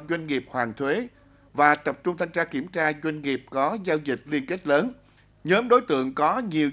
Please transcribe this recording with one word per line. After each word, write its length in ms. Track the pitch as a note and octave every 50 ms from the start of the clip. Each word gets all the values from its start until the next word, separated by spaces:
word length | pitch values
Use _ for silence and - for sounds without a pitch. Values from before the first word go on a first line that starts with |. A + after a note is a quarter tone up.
| D3+ D3+
doanh 180 | E3+ D#3+ D#3+ D#3
nghiệp 180 | C#3+ B2+ B2+ -
hoàn 240 | - B2+ A#2+ A2+ G#2
thuế 340 | - C#3 C3+ D#3+ A3 B3 A#3+ - _ _ _ - _ _ _ -
và 220 | C3+ D3 D3 D3
tập 240 | C#3+ - D#3 B2+ - -
trung 140 | F3 F3+ E3
thanh 120 | F3+ E3
tra 140 | E3 E3+ E3
kiểm 240 | - - C3 D#3 F3+
tra 240 | - E3+ D#3 D3+ D3+ D3 D3+
doanh 180 | D#3+ D3+ D3+
nghiệp 240 | C#3+ C#3 C3 B2 - -
có 280 | A#2+ C3+ C#3 D3+ - A3 F3+
giao 140 | F#3 D#3 D#3
dịch 240 | D3 C#3 B2 A#2 -
liên 200 | C#3+ D3+ C#3+ C3+
kết 220 | C3+ F3 F#3 - D3
lớn, 260 | C#3+ D3 G3+ B3+ B3 - - _ _ _ _ _ _ _ -
nhóm 260 | D#3 F#3 A3 B3 A#3+
đối 120 | A#3+ B3+
tượng 320 | - - D3+ C3 C3 C3 C3
có 260 | D3 D3 D#3+ G3 B3+
nhiều 320 | B3 G3+ D#3 D#3 D3+ C#3+